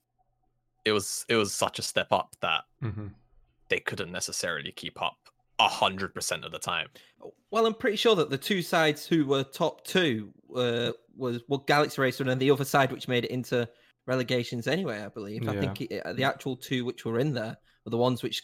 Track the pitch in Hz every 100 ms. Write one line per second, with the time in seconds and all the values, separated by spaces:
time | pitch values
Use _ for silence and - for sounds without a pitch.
0 | _ _ _ _ _ _ _ _ 107 107
1 | 95 - - 117 101 - 98 - - -
2 | 87 95 - - 92 80 - - 110 98
3 | 104 - _ _ _ _ - - - 98
4 | 90 90 - 90 90 78 78 - 85 -
5 | 87 - _ _ _ - 104 - 101 95
6 | 95 - - 82 82 82 - 87 78 -
7 | - _ - - - 214 226 220 254 208
8 | 233 202 135 135 - 202 160 175 156 147
9 | - 165 135 139 135 - 160 - - 190
10 | 170 110 101 - - 127 123 117 120 117
11 | _ - 127 120 - 139 - 147 151 -
12 | 131 - 131 127 131 135 139 143 131 127
13 | - 123 117 127 120 123 117 _ _ _
14 | - 131 120 127 117 120 117 156 180 104
15 | 101 - 101 110 113 101 95 101 - -
16 | - 117 131 - 143 127 - 131 123 -
17 | 113 113 147 120 110 139 _ _ - 117
18 | 123 123 120 -